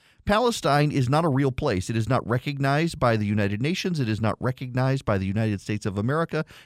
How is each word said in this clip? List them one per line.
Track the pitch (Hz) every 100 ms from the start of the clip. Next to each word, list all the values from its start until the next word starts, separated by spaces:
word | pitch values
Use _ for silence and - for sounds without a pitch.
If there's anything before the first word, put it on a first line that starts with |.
| _ _ -
Palestine | 208 247 226 160 143 147
is | 135 123
not | 147 170
a |
real | 131 139
place. | 127 147 95 90
It | 113
is | 110
not | 127 -
recognized | 123 - 139 139 143 165 151
by | 123 113
the | 104
United | 107 101 104
Nations. | 135 185 190 165
It | 117
is | 107
not | 110 -
recognized | 117 127 127 123 131 135 -
by | 101
the | 95
United | 101 110 101
States | - 104 107
of | 95
America. | 113 151 165 151 160 -